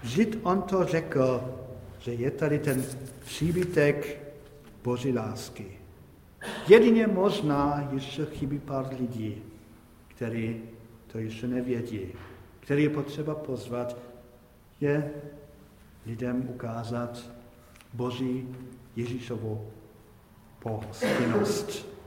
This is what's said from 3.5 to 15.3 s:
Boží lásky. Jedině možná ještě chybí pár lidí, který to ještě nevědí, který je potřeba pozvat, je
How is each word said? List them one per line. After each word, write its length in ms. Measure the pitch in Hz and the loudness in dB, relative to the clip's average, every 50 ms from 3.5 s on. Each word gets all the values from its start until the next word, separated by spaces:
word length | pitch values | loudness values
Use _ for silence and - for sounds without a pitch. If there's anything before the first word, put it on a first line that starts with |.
| 170 180 180 175 - 160 147 147 143 143 - - - - - - - - - - - - - - - - - | 2 2 0 2 4 6 6 6 4 2 0 -6 -6 -8 -10 -14 -16 -16 -18 -20 -20 -20 -20 -20 -20 -8 -2
Boží 300 | 123 123 120 123 139 127 | -2 -2 0 0 0 0
lásky. 520 | 117 110 107 107 - - - - - 110 95 - - - - - - - - - - - - - - - - - - - - | 0 0 -2 -6 -6 -8 -12 -12 -12 -12 -12 -14 -16 -18 -20 -20 -20 -20 -20 -20 -20 -20 -20 -18 -12 -10 -10 -8 -8 10 12
Jedině 400 | 190 233 220 233 226 226 220 202 | 12 12 12 10 8 8 6 4
možná 800 | 190 180 190 202 - - - 151 143 143 143 147 147 147 143 131 | 4 4 4 4 4 2 2 2 2 4 4 2 2 0 -2 -2
ještě 340 | 127 135 135 - - - 151 | -4 -4 -4 -6 -4 -4 -4
chybí 340 | 147 - - 147 135 147 139 | -4 -4 -4 -4 -2 -4 -4
pár 280 | - - 139 135 131 131 135 127 | -6 -4 -4 -4 -4 -4 -4 -4
lidí, 440 | 127 113 120 113 107 107 101 98 - - - - - - - - - - - - - - | -4 -4 -2 -4 -4 -4 -6 -6 -10 -14 -18 -20 -20 -20 -20 -20 -20 -20 -20 -20 -20 -20
který 540 | - - 123 113 113 117 113 113 117 113 - - - - - - - - - - | -10 -6 -6 -4 -2 -2 -2 -2 -4 -6 -8 -12 -16 -18 -18 -20 -20 -20 -20 -12
to 100 | - 113 | -8 -6
ještě 300 | 110 113 113 - 117 123 | -6 -6 -6 -4 -4 -2
nevědí, 600 | 123 127 123 127 123 117 107 - 110 101 95 87 87 - - - - - - - - - | 0 0 0 0 -2 -2 -2 -4 -4 -6 -6 -6 -10 -12 -14 -16 -18 -18 -20 -20 -20 -20
který 240 | - - 143 143 151 | -4 0 2 4 4
je 60 | 147 | 4
potřeba 460 | 151 147 135 - - - 151 151 120 | 2 0 -4 -4 -4 -6 -4 -4 -4
pozvat, 600 | - - - 131 117 - - 120 120 123 120 120 - - - - - - - - - - - - - - - - - | -6 -4 -6 -6 -6 -6 -6 -4 -4 -4 -4 -6 -10 -12 -16 -18 -20 -20 -20 -20 -20 -20 -20 -20 -20 -20 -20 -8 -2
je 300 | 147 143 143 151 147 147 - - - - | 2 2 2 2 0 -2 -6 -10 -12 -12